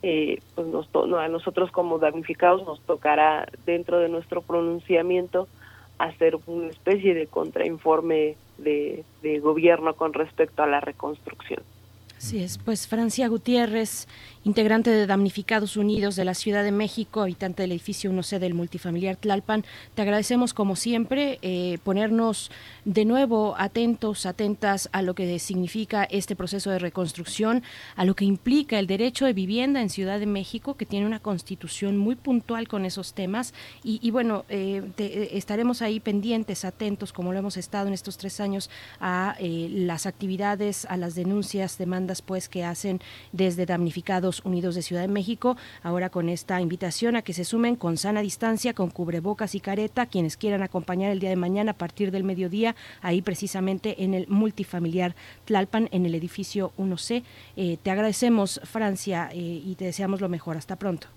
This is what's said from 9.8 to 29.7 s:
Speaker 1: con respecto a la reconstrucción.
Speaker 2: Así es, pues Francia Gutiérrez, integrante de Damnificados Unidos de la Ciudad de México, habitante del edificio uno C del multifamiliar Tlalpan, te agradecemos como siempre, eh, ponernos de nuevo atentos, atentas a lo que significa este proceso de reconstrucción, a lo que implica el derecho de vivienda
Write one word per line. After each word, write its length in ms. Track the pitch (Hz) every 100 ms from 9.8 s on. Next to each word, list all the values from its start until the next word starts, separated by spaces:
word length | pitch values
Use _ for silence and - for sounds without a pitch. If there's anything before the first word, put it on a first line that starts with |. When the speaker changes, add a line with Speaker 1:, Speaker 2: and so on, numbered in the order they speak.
| 160
Speaker 1:
con 200 | 156 160
respecto 500 | 151 156 - 160 -
a 40 | 147
la 120 | 143
reconstrucción. 840 | 143 - 147 151 - - - - - - - - - -
Speaker 2:
Así 240 | - 214
es, 140 | 180 -
pues 280 | - 214 -
Francia 440 | 226 233 240 240
Gutiérrez, 760 | 226 - 247 233 220 214 - - - - -
integrante 460 | 208 208 214 220 233
de 180 | 220 202
Damnificados 720 | 196 202 202 - 220 208 214
Unidos 400 | 208 214 202 190
de 80 | 185
la 80 |
Ciudad 320 | 180 220 202 208
de 80 |
México, 480 | 202 214 - 214 220
habitante 420 | 196 175 190 185
del 80 | 185
edificio 400 | 175 - - 196
uno 120 | 185
C 160 | 175 196
del 140 | 180
multifamiliar 640 | 170 175 175 180 170 190 190
Tlalpan, 480 | 214 202 - 214 - - - -
te 60 |
agradecemos 520 | 202 208 214 247 247
como 220 | - 196 185
siempre, 640 | 233 233 233 269 285 254
eh, 360 | 185 180 180 175 -
ponernos 680 | 196 214 226 226 208 - - - -
de 220 | 208 196 214
nuevo 500 | 254 269 226 214 -
atentos, 680 | 190 233 233 226 214 208 185
atentas 640 | 180 208 208 208 196 -
a 100 | 196
lo 120 | 185
que 260 | 180 180 175
significa 640 | - 185 180 220 214 214
este 320 | 196 196 - 196
proceso 340 | 185 196 202
de 80 | 185
reconstrucción, 840 | 175 185 170 - 165 - 220 240 240 - - -
a 80 |
lo 120 | 185 196
que 100 | 196
implica 540 | 196 240 294 294 214
el 80 | 190
derecho 380 | 190 247 247 269
de 60 |
vivienda 500 | 196 185 226 262